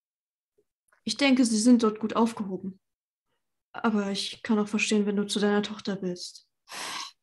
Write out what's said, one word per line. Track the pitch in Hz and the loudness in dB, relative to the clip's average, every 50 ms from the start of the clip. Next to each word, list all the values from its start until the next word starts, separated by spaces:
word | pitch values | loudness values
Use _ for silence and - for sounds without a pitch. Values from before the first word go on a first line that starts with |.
| _ _ _ _ _ _ _ _ _ _ _ _ _ _ _ _ _ _ _ _ _ | _ _ _ _ _ _ _ _ _ _ _ _ _ _ _ _ _ _ _ _ _
Ich | 226 214 | -8 -2
denke, | - 285 269 262 254 269 | 2 4 4 6 6 4
sie | 226 226 214 | 4 2 4
sind | 214 247 247 226 | 6 6 6 6
dort | 226 214 214 - | 6 2 0 -2
gut | - 208 - | -4 -2 0
aufgehoben. | - 233 226 - - 208 190 190 185 - 190 185 - _ _ _ _ _ _ _ _ _ _ _ _ _ _ _ _ _ _ | 2 0 0 0 -4 -8 -8 -8 -8 -8 -10 -12 -14 _ _ _ _ _ _ _ _ _ _ _ _ _ _ _ _ _ _
Aber | - - - 233 214 208 202 196 | -10 -4 -2 0 0 0 0 -2
ich | 202 196 - - - - | -4 -4 -6 -8 -10 -8
kann | - - 226 208 | -4 0 0 0
auch | 208 214 | 0 0
verstehen, | - 214 - - 220 214 202 | -2 -2 0 2 2 2 2
wenn | 208 202 | 2 0
du | 202 202 | -2 -2
zu | 202 - 208 | -2 -2 0
deiner | 202 208 208 208 | 0 2 2 2
Tochter | 208 208 214 - - - 196 185 | 0 -2 -6 -10 -8 -8 -6 -6
willst. | 185 180 175 180 - - - - _ _ _ _ _ - - - - - - - - - - _ | -6 -6 -6 -8 -10 -14 -16 -20 _ _ _ _ _ -16 -14 -12 -10 -10 -10 -10 -12 -14 -16 _